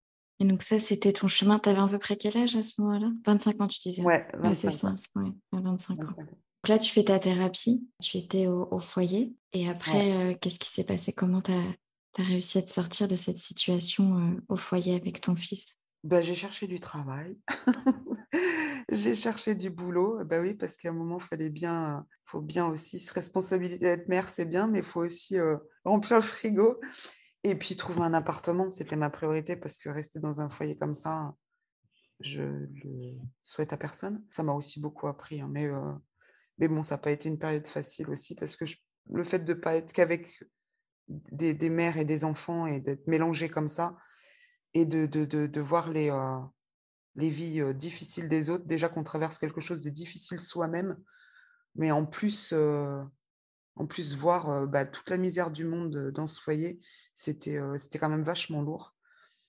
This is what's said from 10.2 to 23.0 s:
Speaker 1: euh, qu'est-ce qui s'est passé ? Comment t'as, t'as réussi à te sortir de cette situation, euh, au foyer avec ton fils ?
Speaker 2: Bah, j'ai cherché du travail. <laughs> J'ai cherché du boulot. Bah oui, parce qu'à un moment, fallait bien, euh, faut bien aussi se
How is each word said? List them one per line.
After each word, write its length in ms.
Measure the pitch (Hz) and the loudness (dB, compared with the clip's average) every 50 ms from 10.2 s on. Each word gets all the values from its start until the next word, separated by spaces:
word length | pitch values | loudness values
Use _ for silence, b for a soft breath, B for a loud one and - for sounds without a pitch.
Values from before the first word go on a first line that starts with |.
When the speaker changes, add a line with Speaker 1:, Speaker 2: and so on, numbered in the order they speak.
| 180 180 180 | 2 2 0
Speaker 1:
euh, 40 | 180 | 0
qu'est-ce 200 | - 185 175 - | -2 -4 -4 -4
qui 100 | - - | -6 -6
s'est 140 | - - 185 | -2 -2 -2
passé ? 280 | - 196 175 170 - | 0 -2 -2 -2 -4
Comment 300 | - - 190 185 180 185 | -2 0 2 4 4 4
t'as, 180 | 190 - 185 180 175 185 175 - _ _ _ _ _ _ - | 2 2 2 2 2 0 -4 -6 _ _ _ _ _ _ -4
t'as 100 | - 185 | -2 0
réussi 340 | 185 185 180 180 - - 190 | 2 2 2 2 2 2 2
à 20 | |
te 80 | 185 185 | 2 2
sortir 380 | - - 175 170 - - 208 190 | 0 0 0 0 0 0 0 2
de 80 | 190 | 0
cette 220 | 175 - - 180 - | 0 0 -2 -4 -4
situation, 800 | - - - - - - 180 175 175 - - - 196 190 185 180 | -4 -6 -2 -2 0 2 2 2 2 2 2 4 4 4 4 4
euh, 220 | 175 170 175 180 - - | 4 2 0 0 -2 -4
au 80 | 208 | -4
foyer 400 | 185 - - - 180 175 180 180 | -4 -2 0 0 0 2 2 2
avec 260 | 180 180 180 175 - | 0 0 -2 -6 -4
ton 140 | - - 180 | 0 0 0
fils ? 300 | 170 175 - 202 196 - - - _ _ _ _ _ - | 0 0 -4 -6 -8 -10 -12 -16 _ _ _ _ _ -2
Speaker 2:
Bah, 180 | 156 175 175 | 4 4 4
j'ai 140 | 170 165 180 | 4 4 0
cherché 320 | 165 180 202 196 - 208 190 | -2 -4 -8 -8 -8 -6 -6
du 120 | 180 175 | -6 -6
travail. 580 | 175 - - 151 143 135 131 139 156 175 196 208 - - | -8 -8 -8 -8 -6 -6 -6 -8 -8 -10 -12 -12 -8 -8
<laughs> 800 | - - - - 247 254 254 262 - - - - 247 214 - - B 330 359 359 339 320 311 302 285 262 240 B | -6 -2 2 2 2 2 4 2 2 2 0 -8 -8 -8 -8 -4 B 0 0 0 0 0 -2 -2 -4 -6 -6 B
J'ai 260 | - 214 202 226 233 | -2 0 0 0 0
cherché 400 | 214 - 233 220 214 - 220 214 | 0 0 -2 -2 -2 0 -2 -2
du 140 | 185 180 190 | -2 -2 -6
boulot. 540 | 170 165 180 180 175 175 180 208 226 220 190 | -6 -6 -6 -2 2 2 2 2 0 -2 -2
Bah 160 | 151 170 165 | -2 0 0
oui, 120 | 170 190 208 | 0 0 -2
parce 220 | 208 190 175 - - | -4 -6 -8 -8 -6
qu'à 120 | - 170 | -8 -6
un 40 | 165 | -6
moment, 260 | 165 165 170 170 180 | -4 -4 -4 -6 -6
fallait 300 | 180 - - 160 160 156 | -8 -8 -6 -4 -4 -4
bien, 500 | 151 151 170 170 170 165 160 156 147 143 | -4 -4 -4 -2 -2 -2 -2 -2 -4 -6
euh, 20 | 151 b b b _ | -8 b b b _
faut 160 | - - 160 | -10 -8 -8
bien 260 | 156 151 156 175 175 170 | -8 -4 -2 0 0 0
aussi 320 | 160 156 160 - - | 0 -4 -8 -10 -12
se 140 | 175 | -12